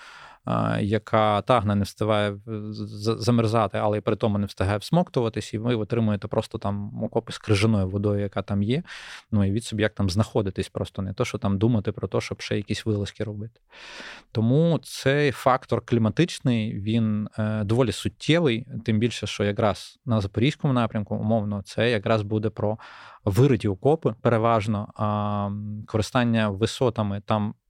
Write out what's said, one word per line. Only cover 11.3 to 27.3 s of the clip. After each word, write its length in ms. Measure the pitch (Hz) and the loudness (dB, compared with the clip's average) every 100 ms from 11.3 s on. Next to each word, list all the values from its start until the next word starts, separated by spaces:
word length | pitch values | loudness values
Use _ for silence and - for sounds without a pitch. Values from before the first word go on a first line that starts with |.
| 104 | -2
там 200 | 101 98 | 0 2
думати 340 | 113 117 104 | 2 2 0
про 160 | - - | -4 -4
те, 120 | 117 | -4
щоб 200 | - 98 | -4 -8
ще 160 | - 107 | -4 -4
якісь 300 | 101 107 110 | -4 -4 -2
вилазки 380 | 104 101 - | -2 -4 -6
робити. 360 | 107 104 113 _ _ - - - - - - | -8 -8 -12 _ _ -20 -18 -16 -16 -18 -8
Тому 480 | 110 113 143 170 151 | 0 2 4 4 0
цей 480 | - - 135 143 147 | -4 -4 0 2 2
фактор 500 | - 131 123 - 117 | 2 2 2 0 -4
кліматичний, 1000 | - 117 110 - 175 - 131 117 107 110 | 0 2 2 2 0 0 0 0 -2 -4
він, 480 | 104 117 110 104 104 - | -2 0 2 0 -4 -4
е, 260 | 107 107 | -2 -2
доволі 280 | 104 117 123 | 0 2 2
суттєвий, 720 | - - - - 160 151 113 - - | 0 -6 -6 0 2 2 0 -4 -8
тим 140 | - 107 | 0 2
більше, 280 | 117 - 104 | 0 -2 -6
що 180 | - | -2
якраз 540 | 101 101 107 92 - - | -2 2 2 0 -6 -10
на 160 | 127 110 | -2 0
Запорізькому 520 | 98 110 135 - 147 | 0 0 0 2 0
напрямку, 420 | 123 113 113 101 107 | 0 0 -2 -4 -4
умовно, 460 | 110 113 104 101 | 0 0 0 -6
це 280 | - - 117 | -6 -2 0
якраз 320 | 110 113 110 | 0 2 0
буде 280 | 104 110 107 | 0 -2 -2
про 280 | - 104 110 - - - - | -2 -2 -2 -8 -20 -20 -6
вириті 440 | 104 95 143 113 107 | 0 4 6 4 0
окопи 460 | 95 139 160 123 110 | 0 2 2 0 0
переважно, 720 | 120 117 117 113 107 104 104 | 0 4 4 2 2 -2 -4
а, 520 | - 107 104 104 104 101 | -4 -2 0 0 -2 -4
м, 380 | 104 104 107 - | -6 -8 -10 -4
користання 640 | 107 - 127 120 113 107 | -2 0 2 2 2 2
висотами 760 | 95 113 - 123 113 104 101 | 0 -2 0 0 0 -2 -4
там 280 | - | -2